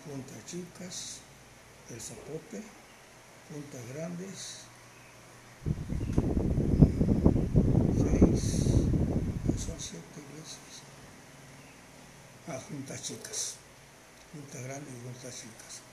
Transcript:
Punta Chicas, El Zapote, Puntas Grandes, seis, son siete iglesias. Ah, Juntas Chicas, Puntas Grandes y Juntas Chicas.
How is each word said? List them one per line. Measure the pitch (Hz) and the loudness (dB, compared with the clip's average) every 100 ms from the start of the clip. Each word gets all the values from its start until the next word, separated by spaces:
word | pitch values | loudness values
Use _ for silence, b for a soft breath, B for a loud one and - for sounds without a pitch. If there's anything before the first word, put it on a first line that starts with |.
Punta | 160 139 120 113 | -10 -10 -10 -14
Chicas, | - 175 175 - 185 - - - - - - - - - - | -10 -10 -10 -12 -12 -10 -10 -12 -16 -20 -20 -20 -20 -20 -16
El | 117 | -12
Zapote, | - 117 - 156 - 208 220 - - - - - - - - | -12 -12 -10 -10 -10 -12 -12 -18 -20 -20 -20 -20 -20 -20 -14
Puntas | 147 135 131 117 | -12 -12 -12 -12
Grandes, | 139 170 175 196 - - - - - - - - - - - - - - - - - - - - - - - - - - - - - - - - - - - - - | -8 -8 -8 -10 -10 -12 -14 -18 -20 -20 -20 -20 -20 -20 -20 -20 -8 -4 -4 -4 -4 2 2 4 2 2 2 2 8 8 8 4 8 6 6 4 4 6 6 4 4
seis, | - - - - - - - - - - - - - - - - | 4 8 8 6 2 2 4 4 4 2 2 0 0 0 0 0
son | - - | -4 -8
siete | - 170 165 151 139 | -10 -12 -14 -16 -16
iglesias. | 147 160 - - - 139 - - - - - - - - - - - - - - - - | -16 -14 -16 -16 -18 -18 -20 -20 -20 -20 -20 -20 -20 -20 -20 -20 -20 -20 -20 -20 -18 -12
Ah, | 165 - | -12 -10
Juntas | 147 131 - | -10 -10 -10
Chicas, | - 117 - - - - - - - - - - - | -10 -10 -8 -6 -6 -8 -18 -20 -20 -20 -20 -20 -18
Puntas | 151 127 135 | -16 -14 -12
Grandes | 127 139 143 | -10 -10 -12
y | 120 127 | -14 -14
Juntas | 123 127 - | -14 -14 -14
Chicas. | 117 104 - - - | -16 -18 -18 -18 -18